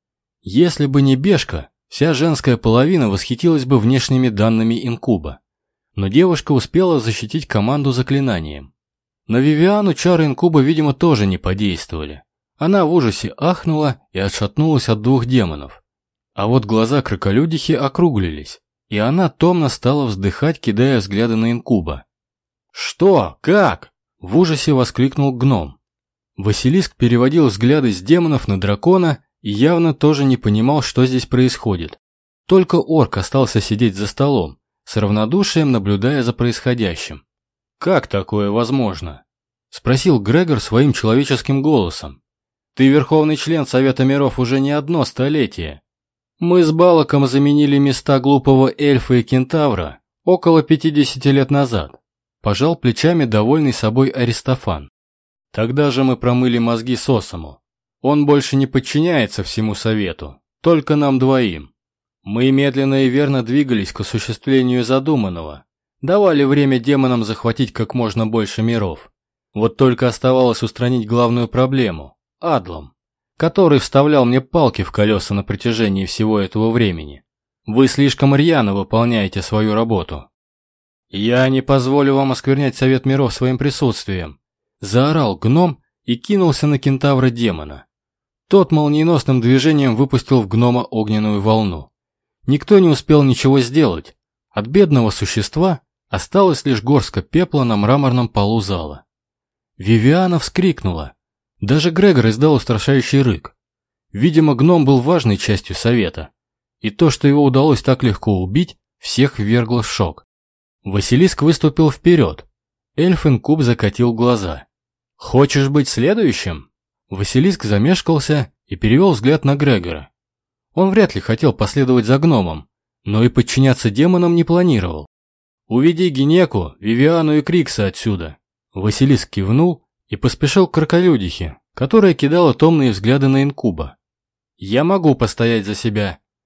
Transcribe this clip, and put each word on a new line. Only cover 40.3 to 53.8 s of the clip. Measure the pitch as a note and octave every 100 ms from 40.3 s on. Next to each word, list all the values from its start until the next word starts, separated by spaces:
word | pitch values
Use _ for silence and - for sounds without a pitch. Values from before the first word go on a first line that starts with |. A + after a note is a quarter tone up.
| D3 F3+ B2
своим | - A2+ D3
человеческим | - A2 A#2+ C#3 C3 - C#3
голосом. | D3 C#3+ F2+ - D2+ C2+ _ _ _ _ _ -
"Ты | C3+
верховный | C#3+ C3+ D#3 D#3 D3+
член | - E3 C3+
Совета | B2+ C3+ B2+ C3
миров | C#3 C#3 -
уже | A#2+ C3+
не | C#3
одно | D3 C#3+ E3+ B2+
столетие. | - C3+ D3+ A2+ - D#2+ C#2+ _ _ _ _ _ -
Мы | E3+ F3+
с | D#3+
Балаком | D#3+ F3+ E3 C#3+ C#3+ C3+
заменили | C3+ C#3+ D3 C#3+ C#3
места | C#3 B2+ - C3+
глупого | C3 C#3+ C#3 C3 C3 -
эльфа | D3 C3 - B2
и |
кентавра | A#2 C3 B2+ E3 D3 G2 D#2 - _ _
около | - F3+ E3+ D#3+
пятидесяти | D3+ D#3 D#3+ D3 C3+ B2+ C#3
лет | C3+ C3
назад", | C#3+ C3+ G#2+ D2 - _ _ _ _
пожал | G#2+ G2+ D3 E3
плечами | B2 A2+ D#3 E3+ B2+
довольный | G#2+ A2 D#3 C#3+
собой | A2